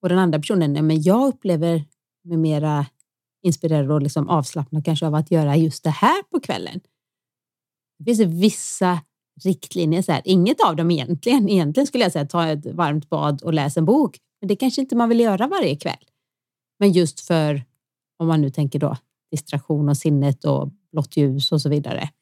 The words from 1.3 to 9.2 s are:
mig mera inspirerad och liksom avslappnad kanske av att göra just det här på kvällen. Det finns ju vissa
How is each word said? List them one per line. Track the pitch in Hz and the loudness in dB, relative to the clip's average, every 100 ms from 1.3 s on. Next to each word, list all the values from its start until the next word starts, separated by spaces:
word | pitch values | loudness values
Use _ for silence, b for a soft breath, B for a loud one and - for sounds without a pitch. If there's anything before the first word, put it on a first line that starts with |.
| - 202 170 170 170 151 _ _ _ | -2 -2 0 0 -2 -4 _ _ _
mig | 175 170 | -6 -2
mera | 160 151 151 147 139 _ _ _ _ _ | 0 0 0 -2 -4 _ _ _ _ _
inspirerad | 185 156 165 156 139 | -2 -2 0 0 2
och | 151 | 0
liksom | 143 156 143 | 0 -2 0
avslappnad | 156 135 - 143 156 151 | 0 -2 -6 -6 -4 -2
kanske | 156 160 | -2 0
av | 151 | -2
att | 151 | 0
göra | 170 147 143 | 0 2 2
just | 165 - | 2 -2
det | - | -4
här | 151 220 359 | 0 2 0
på | 392 294 | -2 -6
kvällen. | - 107 87 180 _ _ _ _ _ _ _ _ _ _ _ _ | -4 -8 -8 -12 _ _ _ _ _ _ _ _ _ _ _ _
Det | 156 | -2
finns | 226 | 2
ju | 202 | 2
vissa | 165 208 - - - 185 180 - _ | 4 2 2 -10 -2 0 -2 -6 _